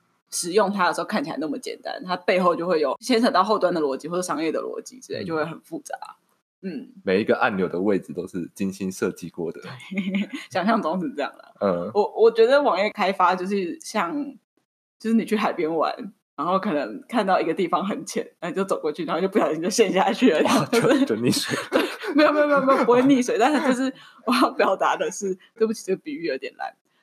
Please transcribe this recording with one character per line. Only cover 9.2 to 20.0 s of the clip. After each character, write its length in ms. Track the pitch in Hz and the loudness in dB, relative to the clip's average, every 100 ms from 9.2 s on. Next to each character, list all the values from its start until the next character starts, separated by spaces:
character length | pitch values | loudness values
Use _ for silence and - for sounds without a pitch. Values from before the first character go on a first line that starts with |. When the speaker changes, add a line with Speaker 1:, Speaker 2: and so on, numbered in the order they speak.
| 82 | -12
Speaker 2:
过 240 | - 82 | -8 -8
的。 80 | - | -8
Speaker 1:
对， 100 | 95 127 - 190 190 196 208 | -14 -16 -10 -8 -4 -4 -6
<laughs> 160 | - - | -10 -6
想 140 | 180 | -2
象 160 | 185 190 | 0 0
中 180 | 156 185 | 0 -4
是 120 | 156 | -6
这 100 | 139 | -6
样 100 | 131 - | -8 -8
啦。 160 | - - | -18 -2
Speaker 2:
嗯。 300 | 101 87 92 | 0 0 -2
Speaker 1:
我， 300 | 196 202 - | -2 0 4
我 80 | 226 | 4
觉 160 | 220 226 | 6 4
得 160 | 277 | 4
网 160 | 277 180 | 4 2
页 100 | 208 | 0
开 240 | - 190 | 0 -2
发 220 | 190 180 | 2 2
就 100 | 185 | 2
是 340 | 185 202 175 - | -2 -2 -4 -8
像， 560 | - 214 170 147 143 - _ _ _ _ _ _ | -6 -4 -2 -4 -8 -12 _ _ _ _ _ _
就 120 | 220 | 0
是 60 | 226 | 0
你 80 | |
去 120 | 165 214 | 2 0
海 160 | - | 0
边 160 | - 156 | 0 -2
玩， 180 | 165 151 - 123 - _ - | 0 -2 -4 -12 -16 _ -6
然 100 | 160 | -2
后 120 | 190 | 0
可 120 | 202 | 0
能 300 | 147 113 98 - | -2 -4 -10 -4
看 180 | 240 196 | -2 2
到 140 | 156 | 2
一 40 | |
个 80 | 160 | 0
地 140 | 160 175 | -2 0
方 180 | 170 | 0
很 220 | 190 - 160 | -2 -6 -6
浅， 180 | - - - | -8 -8 -10
然 100 | 175 | -8
后 20 | |
你 40 | |
就 100 | 165 | -4
走 160 | 190 190 | -2 -2
过 120 | 156 | -4
去， 120 | 151 | -4
然 80 | 147 | -4
后 80 | 156 | -2
就 80 | 190 | 0
不 80 | 202 | 2
小 160 | 160 | 2
心 80 | 156 | 0
就 80 | 175 | -2
陷 240 | 214 196 | 2 2
下 200 | 180 | 4